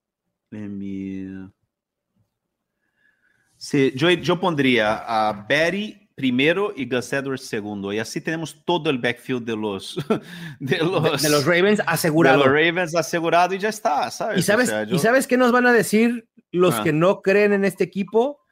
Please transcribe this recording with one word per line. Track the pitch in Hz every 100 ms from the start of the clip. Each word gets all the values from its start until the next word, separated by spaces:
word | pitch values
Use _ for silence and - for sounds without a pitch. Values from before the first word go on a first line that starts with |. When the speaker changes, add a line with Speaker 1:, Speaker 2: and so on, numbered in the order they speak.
| _ _ _ _ _ 107
Speaker 1:
en | 104 98
mi... | 98 98 95 95 95 95 95 _ _ _ _ _ _ _ _ _ _ _ _ _ _ _ _ _ _ _ _ -
Sí, | - 143 135
yo, | 131 170
yo | 175 147 175
pondría | 185 151 135 117 107 107 - 110 107
a | 101 101
Berry | 143 165 196 208 - _
primero | - 131 123 147 185 208 139
y | 123
Gus | 123 117
Edwards | 139 135 127 -
segundo, | 117 104 104 98
y | 107
así | 113 165
tenemos | 160 165 156 -
todo | - 175 156
el | 131
backfield | 120 120 - 123
de | 113 107
los, | 107 95 - -
<laughs> | 143 208 - - 170 143
de | 135 180
los, | 165 185 160 147
Speaker 2:
De, | 151
de |
los | 147 143
Ravens | 175 196 208 165
asegurado. | 160 170 156 165 156
Speaker 1:
de |
los | 135
Ravens | 147 170 170 175
asegurado | 165 156 170 165 170 180
y | 190
ya | 214
está, | 214 - - 156
¿sabes? | - 226 196
Speaker 2:
¿Y |
sabes, | 180 214 247
Speaker 1:
O |
sea, | 214
Speaker 2:
¿y | -
Speaker 1:
yo | 175
Speaker 2:
sabes | 214 262 -
qué | 247
nos | 247
van | 247 247
a |
decir | 233 170 214 233 240 - _ _
los | 175 180
Speaker 1:
Ah. | 117
Speaker 2:
que | 131
no | 151 180 196
creen | 190 196 208
en | 202
este | 196 190
equipo | 180 190 190 220 269 285 _